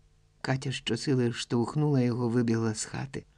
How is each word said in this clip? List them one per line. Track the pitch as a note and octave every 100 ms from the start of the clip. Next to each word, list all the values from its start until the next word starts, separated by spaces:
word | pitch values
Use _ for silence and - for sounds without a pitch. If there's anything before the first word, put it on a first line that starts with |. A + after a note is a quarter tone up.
| _ _ _ _
Катя | - C3 C3+
щосили | B2+ - A#2 - B2+ A#2+
штовхнула | A#2 - A#2+ A2 D3+ D3+ C#3
його, | B2 A#2+ A#2+
вибігла | B2 A#2 A2+ A2+
з | G#2+ -
хати. | B2+ C3 - -